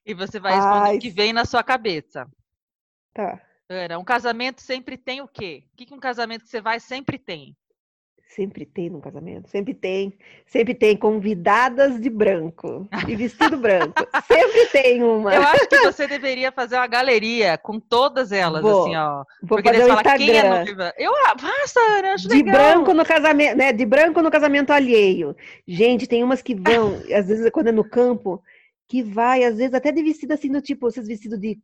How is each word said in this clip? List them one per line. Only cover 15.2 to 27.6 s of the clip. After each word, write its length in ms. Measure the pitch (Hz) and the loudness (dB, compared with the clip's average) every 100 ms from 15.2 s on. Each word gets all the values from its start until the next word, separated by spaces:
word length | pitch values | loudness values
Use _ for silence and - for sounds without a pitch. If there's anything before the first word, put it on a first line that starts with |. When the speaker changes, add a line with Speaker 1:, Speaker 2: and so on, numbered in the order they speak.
| 202 | 2
Speaker 1:
Eu 80 | 190 | 2
acho 240 | 285 539 453 | 4 4 4
que 80 | 571 | 4
você 260 | 453 - 285 | 4 0 -6
deveria 440 | 285 269 254 262 | -6 -6 -4 -4
fazer 240 | 262 247 254 | -6 -4 -2
uma 100 | 247 | -2
galeria 680 | 240 269 226 220 233 190 156 | 0 2 0 0 0 0 -2
com 220 | - 214 | -6 -12
todas 520 | - 233 277 247 220 | -2 0 2 0 -4
elas, 280 | 196 175 160 | -2 -2 0
Speaker 2:
Vou. 200 | 214 196 | 2 2
Speaker 1:
assim, 140 | 170 165 | 2 -2
ó. 280 | 151 143 135 _ | -4 -6 -12 _
Speaker 2:
Vou 160 | 170 214 | -4 0
Speaker 1:
Porque 120 | 233 | 2
Speaker 2:
fazer 80 | 226 | 4
Speaker 1:
eles 80 | 247 | 6
Speaker 2:
um 40 | |
Speaker 1:
falam, 140 | 214 277 277 | 4 4 4
"Quem 200 | 196 226 | 4 4
é 60 | |
Speaker 2:
Instagram. 220 | 196 180 175 | 4 2 -2
Speaker 1:
noiva?" 280 | 190 175 - | -6 -8 -6
Eu, 160 | 339 571 | -2 2
ah, 200 | 523 247 | 2 0
faça, 400 | 302 539 539 494 453 403 | -4 -6 -2 2 2 2
Ana, 160 | 381 | 0
acho 140 | 392 185 | -4 2
Speaker 2:
De 100 | 262 | 2
Speaker 1:
legal. 160 | 226 277 | 4 6
Speaker 2:
branco 340 | 294 339 254 | 6 6 4
no 120 | 311 320 | 2 2
casamento, 520 | 320 311 294 294 226 | 2 2 4 2 2
né? 140 | 269 | 0
De 140 | 220 233 | 0 2
branco 360 | 269 330 330 | 4 4 2
no 80 | 320 | 2
casamento 400 | 311 294 285 277 | 2 2 0 2
alheio. 600 | 285 254 226 196 185 147 - - - - | 2 4 4 4 2 -4 -10 -18 -20 -8
Gente, 380 | 175 233 240 247 | 0 2 2 0
tem 180 | 233 | 0
umas 180 | 247 254 | 0 -2
que 120 | - 202 | -4 -4
vão, 460 | 185 233 208 185 - | 0 2 2 -2 -2
Speaker 1:
<laughs> 100 | 208 | -2
Speaker 2:
às 120 | 185 | 0
vezes, 220 | 220 226 | 0 0
quando 160 | 320 | 0